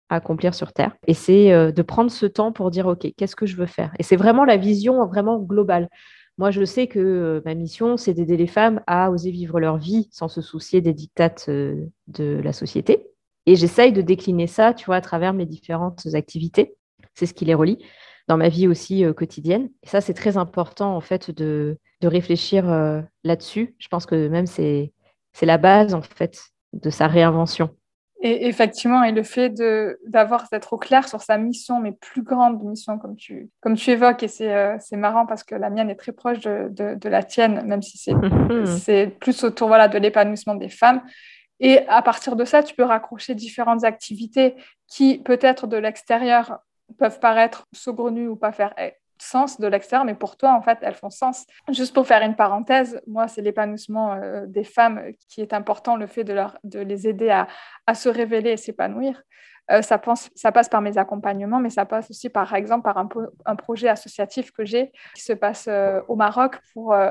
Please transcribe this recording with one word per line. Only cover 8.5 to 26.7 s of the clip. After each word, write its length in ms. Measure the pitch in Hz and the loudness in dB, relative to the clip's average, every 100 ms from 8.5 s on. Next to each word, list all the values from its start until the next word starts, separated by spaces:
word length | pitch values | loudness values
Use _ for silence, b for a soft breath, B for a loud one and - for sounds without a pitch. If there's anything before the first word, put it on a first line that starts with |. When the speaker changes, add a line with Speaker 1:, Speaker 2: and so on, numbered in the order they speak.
| 214 226 214 - | 2 2 2 -2
Speaker 1:
à 220 | 175 185 | 0 2
oser 220 | 175 180 | 0 -4
vivre 280 | 175 175 165 | -8 -4 -2
leur 180 | 160 156 | 0 -2
vie 320 | 156 220 208 | -2 -2 -4
sans 160 | - 165 | -6 -8
se 140 | 165 | -8
soucier 400 | 156 160 - 185 | -10 -12 -2 0
des 120 | 170 | 2
dictates, 520 | 151 151 - 165 165 - | -2 -6 0 0 0 -6
euh, 380 | 143 143 147 160 _ - | -4 -4 -6 -10 _ -18
de 320 | - 147 147 | -6 -4 -2
la 100 | 147 | -4
société. 540 | 147 - - - - - _ _ _ - | -6 -6 -4 0 0 0 _ _ _ 6
Et 100 | 180 | 6
j'essaye 360 | 170 - 247 | 6 6 6
de 80 | 196 | 6
décliner 460 | 175 190 196 175 170 | 2 0 0 -2 -2
ça, 260 | - 220 | 2 2
tu 120 | 240 - | 2 -2
vois, 100 | 185 | -2
à 60 | |
travers 320 | 180 170 180 | -2 -2 -2
mes 120 | 190 170 | -2 -6
différentes 640 | 165 - 165 180 175 160 | -10 -8 -6 -6 -8 -6
activités. 640 | 151 147 165 165 - 226 - _ _ _ | -4 -4 -8 -4 0 0 -2 _ _ _
C'est 120 | - 170 | -6 -6
ce 80 | |
qui 120 | - 160 | -4 0
les 80 | |
relie 300 | 160 160 226 B B B B - | 2 2 0 B B B B -2
dans 100 | 160 | 2
ma 120 | 170 | 2
vie 180 | 165 185 | 2 2
aussi, 380 | 170 - 190 175 | 2 -2 0 0
euh, 80 | |
quotidienne. 560 | 151 160 - 151 202 262 _ | 0 -6 -6 -2 -2 -2 _
Et 40 | - | -4
ça, 140 | - | -4
c'est 140 | 196 180 | -2 -4
très 200 | 220 196 | -2 -2
important, 600 | 175 - 170 - 202 180 | -2 -4 -6 -4 -4 -4
en 60 | |
fait, 280 | - 185 - | -4 -6 -6
de, 480 | 160 156 151 147 156 _ - | -6 -4 -2 -4 -8 _ -2
de 60 | 170 | 0
réfléchir, 600 | 180 180 170 - 196 180 | 0 0 -2 0 0 2
euh, 320 | 160 156 151 156 _ | 2 0 -2 -8 _
là-dessus. 520 | 160 165 - 208 233 _ | -2 -2 -4 -6 -6 _
Je 100 | - | -8
pense 200 | 175 175 | -8 -2
que 200 | 160 151 | -2 0
même 200 | 165 180 | -2 -4
c'est, 460 | - 156 143 147 _ _ _ _ | -2 -2 -2 -4 _ _ _ _
c'est 120 | - 165 | -2 2
la 140 | 165 | 6
base, 340 | 185 202 208 | 8 8 6
en 80 | 175 | 0
fait, 400 | - - 170 - - _ _ | -6 -8 -8 -8 -20 _ _